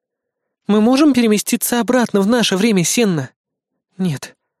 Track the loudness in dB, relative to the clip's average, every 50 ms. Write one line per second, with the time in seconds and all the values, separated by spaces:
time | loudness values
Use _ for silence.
0 | _ _ _ _ _ _ _ _ _ _ _ _ _ -2 0 2 2 2 2 4
1 | 2 2 2 2 2 2 0 0 -2 -2 -4 -4 -4 -2 -2 -2 -2 0 0 0
2 | 0 0 0 0 0 2 0 0 0 0 -2 0 0 0 0 0 0 0 0 0
3 | 0 0 -2 -4 -6 -8 _ _ _ _ _ _ _ _ _ _ _ _ _ -6
4 | -4 -4 -4 -6 -10 -16 -20 _ _ _ _ _